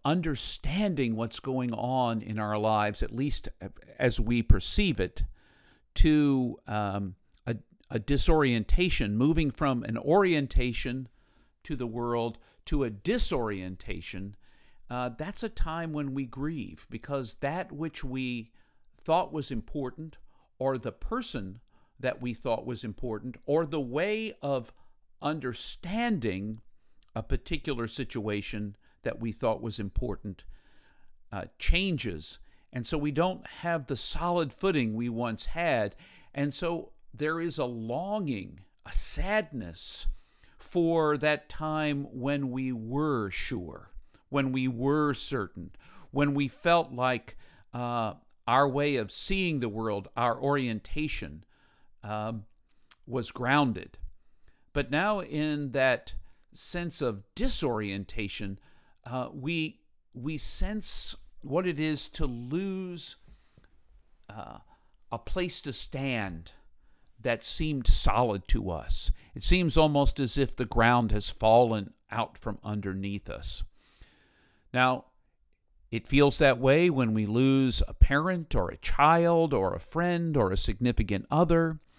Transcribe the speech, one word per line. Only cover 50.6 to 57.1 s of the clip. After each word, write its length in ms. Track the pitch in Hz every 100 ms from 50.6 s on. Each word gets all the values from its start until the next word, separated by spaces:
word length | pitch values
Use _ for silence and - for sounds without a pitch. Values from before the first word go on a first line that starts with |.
| 123 110 - 151 156 - 76 78 - _ _ _ - -
um, 420 | 107 107 110 113 - _ _ _ - - -
was 240 | 123 113
grounded. 680 | - 123 147 139 90 - - - - - - - _ _
But 180 | 143 127
now 300 | 147 202 208
in 520 | - 151 151 147 143
that 420 | 135 131 120 - - - - _
sense 500 | - - 175 170 -
of 200 | 127